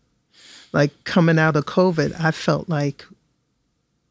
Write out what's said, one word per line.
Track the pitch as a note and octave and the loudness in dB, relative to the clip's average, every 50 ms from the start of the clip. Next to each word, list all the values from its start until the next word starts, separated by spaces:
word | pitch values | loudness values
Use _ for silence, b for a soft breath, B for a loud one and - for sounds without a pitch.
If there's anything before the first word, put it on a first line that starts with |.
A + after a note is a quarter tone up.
| _ _ _ _ _ _ B B B B B B B B | _ _ _ _ _ _ B B B B B B B B
Like, | B D#3+ D3 C#3+ - _ - | B 0 0 0 -2 _ -10
coming | - - F#3+ E3 E3 E3 D#3+ | -2 0 2 2 4 4 2
out | D#3+ D#3+ D3 | 2 2 0
of | D3+ C#3+ | 0 -2
covid, | - - F#3+ F#3 F#3 F3 D#3 C#3+ C#3+ - - | -2 0 2 2 2 2 0 -2 -4 -4 -2
I | E3 D#3 | -2 -2
felt | D#3 - - - D3+ D3 - - | -2 -2 -2 -2 -2 -2 -2 -4
like | E3 D3 C#3+ C#3+ C#3 - - - - _ _ _ _ _ _ _ _ _ _ _ _ _ _ _ _ _ _ _ | -4 -4 -4 -4 -6 -8 -16 -20 -20 _ _ _ _ _ _ _ _ _ _ _ _ _ _ _ _ _ _ _